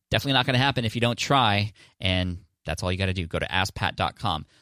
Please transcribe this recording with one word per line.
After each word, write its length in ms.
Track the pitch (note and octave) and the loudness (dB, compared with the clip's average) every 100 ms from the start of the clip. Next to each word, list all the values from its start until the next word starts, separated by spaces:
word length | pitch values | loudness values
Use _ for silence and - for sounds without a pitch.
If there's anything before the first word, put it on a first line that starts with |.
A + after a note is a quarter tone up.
| - | -4
Definitely 240 | A2 C#3 | -2 2
not 120 | C3+ B2 | 0 2
gonna 120 | B2 | 2
happen 280 | C#3 C3 A2+ | 2 0 -2
if 80 | |
you 60 | A#2+ | 0
don't 160 | A#2 G2+ | 0 0
try, 540 | - C#3 A2+ G2+ G#2 - - - | 2 4 4 2 0 -4 -20 -6
and 400 | F#2 F#2 F#2 F2 - _ - | 0 0 0 -4 -12 _ -8
that's 160 | D#2+ | -4
all 100 | F#2 | -2
you 60 | F#2 | 0
gotta 160 | F#2+ | -2
do. 120 | F#2 D#2+ | -2 -2
Go 120 | E2+ | -2
to 120 | - | -2
ask 240 | F#2+ G2 | 0 -2
pat 220 | - G2+ - | -2 -4 -2
dot 200 | F#2 - | -2 -2
com. 280 | G#2+ D#2+ - _ | -4 -4 -6 _